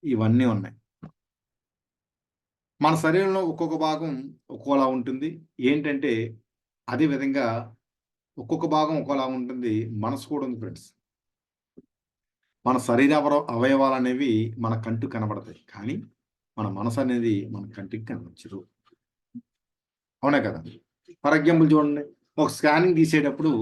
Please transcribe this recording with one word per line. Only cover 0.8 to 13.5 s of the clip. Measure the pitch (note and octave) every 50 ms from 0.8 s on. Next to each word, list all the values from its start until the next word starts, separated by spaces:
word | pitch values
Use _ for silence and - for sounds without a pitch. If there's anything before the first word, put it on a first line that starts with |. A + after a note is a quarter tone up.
| _ _ _ _ - - _ _ _ _ _ _ _ _ _ _ _ _ _ _ _ _ _ _ _ _ _ _ _ _ _ _ _ _ _ _ _ _ _ _
మన | D3 D3+ E3
శరీరంలో | D#3+ D#3+ D#3+ D#3+ F#3 G3 G3 F#3+ G3 F#3 E3
ఒక్కొక్క | D3+ D#3+ E3+ D#3 D#3+ D3+ D#3 D#3
భాగం | D#3 D3+ E3 D#3+ C#3 B2+ C3+ C#3 - _ _ _
ఒక్కోలా | - A2 A2 C3+ C#3 C3+ C3+ C3 C3
ఉంటుంది. | C3 A#2+ C#3 C3 C3 C#3+ D#3+ E3 E3 - _ _ -
ఏంటంటే, | C3 B2+ C#3+ D3+ C#3+ D3+ C#3+ C3+ D3 C#3+ A#2 A2+ A2+ A#2 A2+ - _ _ _ _ _ _ _ _ _ -
అదేవిధంగా | B2 B2+ D#3 D3+ C#3 C3 C3+ C#3 C3+ C#3 B2+ A2+ A2+ A#2 A2+ - - _ _ _ _ _ _ _ _ _ _ _ _ -
ఒక్కొక్క | A#2+ A2+ E3 D#3+ E3 D#3 D3+
భాగం | D#3 D#3 D3+ D#3+ D3
ఒక్కోలా | B2+ - C#3+ C3+ C3 B2+ C3 B2+
ఉంటుంది, | B2 B2 C3 B2+ B2 A#2 G#2+ G#2+ A2+ A2 A#2 G#2+ G#2
మనసు | A#2 C#3 C3+ - - D#3
కూడా | C#3+ C#3 B2+
ఉంది | B2 A2
ఫ్రెండ్స్. | G#2+ F#2+ E2 - - - _ _ _ _ _ _ _ _ _ _ _ _ _ _ _ _ _ - - _ _ _ _ _ _ _ _ _ _ _ _ _ _ _ _ B2
మన | B2+ B2+ - -
శరీర | A#2+ A#2 C3+ C#3 D3+ D3+
అవర-, | C#3+ D3 C#3+ D3 D3 -